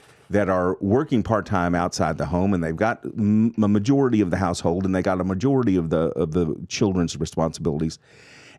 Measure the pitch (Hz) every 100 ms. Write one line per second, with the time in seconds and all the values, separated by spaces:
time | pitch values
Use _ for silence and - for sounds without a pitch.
0 | - - - 101 95 92 90 92 98 123
1 | 156 123 98 107 92 98 87 87 87 -
2 | 82 76 73 87 98 90 80 80 107 113
3 | - - 104 107 113 110 104 104 107 139
4 | 131 110 90 92 90 87 90 90 95 95
5 | 95 92 92 92 131 135 113 92 80 80
6 | 80 - 82 85 80 - 90 - 104 92
7 | 82 71 78 - 82 - 82 76 80 -
8 | _ - - - -